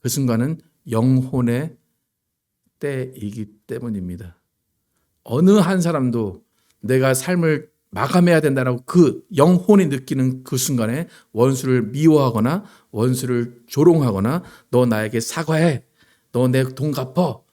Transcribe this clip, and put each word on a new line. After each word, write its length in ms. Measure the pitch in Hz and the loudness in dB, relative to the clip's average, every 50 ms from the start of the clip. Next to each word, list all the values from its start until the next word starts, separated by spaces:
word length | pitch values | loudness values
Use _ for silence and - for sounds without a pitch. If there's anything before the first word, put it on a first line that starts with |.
그 80 | _ 127 | _ -6
순간은 520 | - - 139 123 117 110 120 143 160 156 _ _ _ _ _ - | -4 -2 -2 -2 0 -2 -2 -4 -6 -8 _ _ _ _ _ -6
영혼의 840 | 117 113 117 127 131 131 127 127 - 131 123 117 117 123 147 165 160 _ _ _ _ _ _ _ _ _ _ _ _ _ _ _ _ _ _ _ _ _ | -2 0 2 2 2 2 0 -2 -4 -2 -2 0 -2 -2 -4 -8 -12 _ _ _ _ _ _ _ _ _ _ _ _ _ _ _ _ _ _ _ _ _
때이기 680 | - 143 139 131 127 127 131 - 104 104 101 117 107 101 _ _ _ | -8 -6 -6 -6 -8 -10 -12 -12 -12 -12 -10 -10 -14 -14 _ _ _
때문입니다. 720 | _ 110 120 123 120 110 101 90 90 90 87 107 87 85 _ _ _ _ _ _ _ _ _ _ _ _ _ _ _ _ _ _ | _ -12 -10 -8 -8 -8 -8 -8 -10 -12 -12 -14 -18 -20 _ _ _ _ _ _ _ _ _ _ _ _ _ _ _ _ _ _
어느 300 | - 110 131 170 185 202 | -6 -2 2 4 4 4
한 280 | 214 185 165 196 185 | 4 4 2 0 -2
사람도 640 | 170 170 165 147 131 127 117 120 110 101 90 - _ _ _ _ _ _ _ _ | -2 -2 -2 -2 -2 -2 -2 -2 -4 -6 -8 -12 _ _ _ _ _ _ _ _
내가 340 | - 104 127 131 131 135 131 | -6 -2 0 2 2 2 0
삶을 560 | 165 - - 180 180 165 160 156 139 - _ _ _ _ _ | 0 -2 -4 -2 0 0 0 -2 -2 -6 _ _ _ _ _
마감해야 500 | - 98 107 139 170 180 175 175 170 160 | -8 -6 -6 0 2 2 4 4 4 2
된다라고 420 | 151 147 139 131 127 127 123 120 - | 2 0 0 0 -2 -2 -4 -6 -8
그 400 | - - 175 175 135 - - - _ - | -2 4 4 4 4 2 -4 -12 _ 2
영혼이 500 | 135 139 165 185 175 180 - 208 196 190 | 4 4 4 4 2 4 4 4 4 4
느끼는 560 | 156 139 135 135 - - 135 127 127 131 131 127 | 2 -2 -6 -6 -6 -2 -2 0 -2 -2 -6 -10
그 140 | - - | -6 -6
순간에 500 | 127 127 - 143 120 110 107 117 147 170 170 _ - _ _ _ | -4 -4 -2 -2 -2 -2 -2 -2 -4 -6 -10 _ -20 _ _ _
원수를 500 | 107 120 131 135 131 139 135 127 127 113 104 120 | 2 2 2 2 0 0 0 0 0 0 -2 -4
미워하거나 720 | 139 156 160 156 151 139 127 113 113 110 120 156 196 202 - _ _ _ _ | 2 4 4 6 6 4 2 0 0 0 0 0 -2 -6 -10 _ _ _ _
원수를 720 | - 104 113 127 127 123 - 123 123 120 120 120 - _ _ _ | -4 -2 0 0 0 -2 -4 -4 -4 -4 -4 -6 -10 _ _ _
조롱하거나 760 | - 139 147 175 170 160 139 123 101 95 98 113 143 180 175 - - - _ _ | -2 4 4 4 4 4 2 0 0 0 0 0 -2 -4 -6 -10 -20 -20 _ _
"너 160 | - 123 127 | 0 2 2
나에게 340 | 120 113 107 107 110 107 113 | 2 0 -2 -2 -4 -4 -6
사과해. 640 | 113 - - 160 160 151 160 156 165 170 143 117 - _ _ _ _ _ _ _ _ _ _ | -6 -6 -8 -8 -4 -2 0 2 2 2 0 -2 -8 _ _ _ _ _ _ _ _ _ _
너 160 | 120 127 127 | 0 0 2
내 160 | 131 131 131 131 131 | 2 0 0 -2 -4
돈 160 | - 135 151 | -6 -6 -4
갚어. 540 | 143 131 127 131 - - 180 156 117 - _ _ | -4 -4 -6 -6 -2 -2 -2 -2 -2 -8 _ _